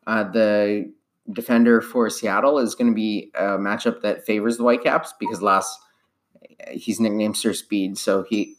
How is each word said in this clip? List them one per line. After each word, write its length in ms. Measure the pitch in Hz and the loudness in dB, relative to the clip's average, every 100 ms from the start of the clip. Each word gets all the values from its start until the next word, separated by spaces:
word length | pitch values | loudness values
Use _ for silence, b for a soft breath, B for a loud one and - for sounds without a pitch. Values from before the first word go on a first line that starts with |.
| - | -4
uh, 180 | 110 | -2
the 680 | 98 113 107 104 104 104 - - _ _ - | 0 2 2 4 2 0 -4 -14 _ _ -12
defender 500 | - 117 120 120 117 | -10 0 4 6 4
for 260 | 113 127 110 | 2 -2 -2
Seattle, 500 | - 107 98 135 147 | -2 -2 2 2 2
is 160 | 113 | 0
gonna 180 | - 120 | 0 0
be 380 | 110 110 101 - | 0 -2 -4 -6
a 240 | - 98 98 | -4 -2 -2
matchup 420 | 101 107 120 117 | -2 -2 -2 -2
that 240 | 104 - | -4 -4
favors 320 | - 107 110 117 | -2 -2 0 0
the 60 | |
Whitecaps 500 | 120 123 143 156 - - | 2 2 2 0 -4 -6
because 220 | 110 95 | -6 -2
Las, 360 | 101 95 - - _ _ _ _ _ _ - - - | 2 2 0 -10 _ _ _ _ _ _ -20 -20 -14
he's 300 | 67 - 98 | -10 -6 0
nicknamed 360 | 110 104 107 104 | 0 0 -2 0
Sir 160 | 113 | -2
Speed, 460 | 92 - 104 95 98 | -2 -4 -2 -2 -4
so 260 | - 98 92 | -2 0 0
he, 240 | 107 - | -4 -4